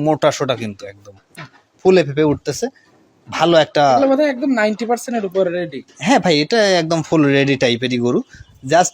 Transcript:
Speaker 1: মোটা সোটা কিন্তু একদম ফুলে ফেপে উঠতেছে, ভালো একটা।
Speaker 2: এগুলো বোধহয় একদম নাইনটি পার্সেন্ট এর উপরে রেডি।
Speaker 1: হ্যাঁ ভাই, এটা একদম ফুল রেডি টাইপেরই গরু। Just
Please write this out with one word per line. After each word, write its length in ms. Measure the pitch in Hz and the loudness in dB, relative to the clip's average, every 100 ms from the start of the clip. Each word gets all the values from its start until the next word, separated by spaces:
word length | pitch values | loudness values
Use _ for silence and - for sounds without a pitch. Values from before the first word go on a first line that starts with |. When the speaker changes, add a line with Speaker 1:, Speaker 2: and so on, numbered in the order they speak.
Speaker 1:
মোটা 280 | 151 151 151 | 0 0 0
সোটা 260 | - 139 120 | -2 -4 -4
কিন্তু 300 | 113 98 98 | -8 -12 -18
একদম 260 | 101 101 - _ - - _ _ _ | -20 -20 -20 _ -20 -20 _ _ _
ফুলে 220 | 190 185 | 2 4
ফেপে 180 | 143 139 | 2 0
উঠতেছে, 440 | 156 143 - 139 247 - _ _ _ _ - | 0 0 -4 -8 -8 -10 _ _ _ _ -14
ভালো 260 | - 165 165 | -2 2 4
একটা। 360 | 151 - 143 | 2 2 2
Speaker 2:
এগুলো 160 | 127 269 | 4 2
বোধহয় 220 | 269 302 | 2 0
একদম 200 | 247 285 | -2 -2
নাইনটি 360 | 240 214 214 226 | -2 -2 -2 -4
পার্সেন্ট 320 | 233 - 233 | -4 -4 -6
এর 60 | |
উপরে 260 | 196 190 180 | -4 -2 -2
রেডি। 320 | 175 175 135 - - | -2 -8 -10 -16 -8
Speaker 1:
হ্যাঁ 200 | 156 254 | 0 2
ভাই, 220 | 180 151 | 2 2
এটা 220 | 151 233 | 2 0
একদম 400 | 208 180 160 170 | 2 2 0 -2
ফুল 220 | 151 170 | 0 2
রেডি 320 | 143 139 139 131 | 2 2 2 2
টাইপেরই 420 | 131 117 123 123 | 0 0 -2 -2
গরু। 240 | 120 151 262 - - _ 131 | 0 -2 -4 -14 -20 _ 0
Just 260 | 160 180 | 2 0